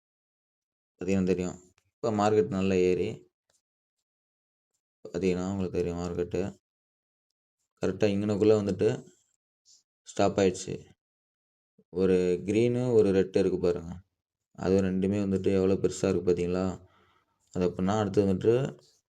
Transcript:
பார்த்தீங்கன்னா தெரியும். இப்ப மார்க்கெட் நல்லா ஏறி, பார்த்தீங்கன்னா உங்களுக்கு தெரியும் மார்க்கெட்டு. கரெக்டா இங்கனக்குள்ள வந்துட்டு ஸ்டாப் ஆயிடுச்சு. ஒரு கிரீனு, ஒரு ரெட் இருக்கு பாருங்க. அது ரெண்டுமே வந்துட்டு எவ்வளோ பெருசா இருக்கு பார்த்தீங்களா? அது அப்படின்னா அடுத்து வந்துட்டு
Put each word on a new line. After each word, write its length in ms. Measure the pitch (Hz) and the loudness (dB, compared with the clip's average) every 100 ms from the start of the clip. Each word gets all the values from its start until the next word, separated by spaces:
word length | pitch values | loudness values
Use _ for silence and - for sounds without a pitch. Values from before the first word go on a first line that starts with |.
| _ _ _ _ _ _ _ _ _ _ | _ _ _ _ _ _ _ _ _ _
பார்த்தீங்கன்னா 300 | 90 95 92 | -2 0 0
தெரியும். 260 | 90 90 - - _ _ | -4 -8 -10 -20 _ _
இப்ப 240 | _ 117 | _ -4
மார்க்கெட் 400 | 104 107 107 98 | 0 2 2 2
நல்லா 260 | 95 98 92 | -2 0 2
ஏறி, 260 | 90 90 101 135 - _ _ _ _ _ _ _ _ _ _ _ _ _ _ _ _ _ - | 2 0 -4 -8 -18 _ _ _ _ _ _ _ _ _ _ _ _ _ _ _ _ _ -10
பார்த்தீங்கன்னா 420 | 87 92 90 92 | -2 0 0 -2
உங்களுக்கு 300 | 98 90 87 | -4 -4 -4
தெரியும் 220 | 87 85 | -4 -4
மார்க்கெட்டு. 400 | 87 87 87 87 95 - _ _ _ _ _ _ _ _ _ _ _ _ | -6 -6 -4 -4 -6 -10 _ _ _ _ _ _ _ _ _ _ _ _
கரெக்டா 260 | 95 95 104 | -6 -2 -2
இங்கனக்குள்ள 460 | 101 104 98 107 107 | 0 -2 2 4 4
வந்துட்டு 320 | 101 95 107 131 - _ _ _ _ _ _ _ _ _ - | 2 0 0 -2 -10 _ _ _ _ _ _ _ _ _ -10
ஸ்டாப் 320 | - 98 101 | -2 0 2
ஆயிடுச்சு. 340 | 95 - - - - _ _ _ _ _ _ _ _ _ _ | 0 0 -8 -12 -14 _ _ _ _ _ _ _ _ _ _
ஒரு 220 | 87 95 92 90 87 | 0 2 2 2 0
கிரீனு, 380 | 92 104 120 123 127 | 0 2 2 0 2
ஒரு 160 | 113 98 | 4 4
ரெட் 260 | 95 95 104 | 2 2 2
இருக்கு 220 | 92 87 | 0 0
பாருங்க. 320 | 90 85 82 90 - _ _ _ _ - | 0 -2 -6 -14 -18 _ _ _ _ -6
அது 180 | 85 98 | 0 2
ரெண்டுமே 380 | 95 92 95 104 | 2 0 -2 -2
வந்துட்டு 300 | 98 95 98 | -2 -2 0
எவ்வளோ 240 | 95 95 95 | 2 2 2
பெருசா 340 | 90 - 98 | -2 -2 -2
இருக்கு 180 | 90 90 | 0 0
பார்த்தீங்களா? 380 | 87 87 90 92 87 - _ _ _ _ _ _ | 0 0 -2 -4 -6 -14 _ _ _ _ _ _
அது 100 | 90 90 | -2 -2
அப்படின்னா 300 | - 92 110 | 0 -2 0
அடுத்து 220 | 101 101 | 0 2
வந்துட்டு 320 | 98 92 107 120 147 - _ _ _ | 2 2 2 2 0 -8 _ _ _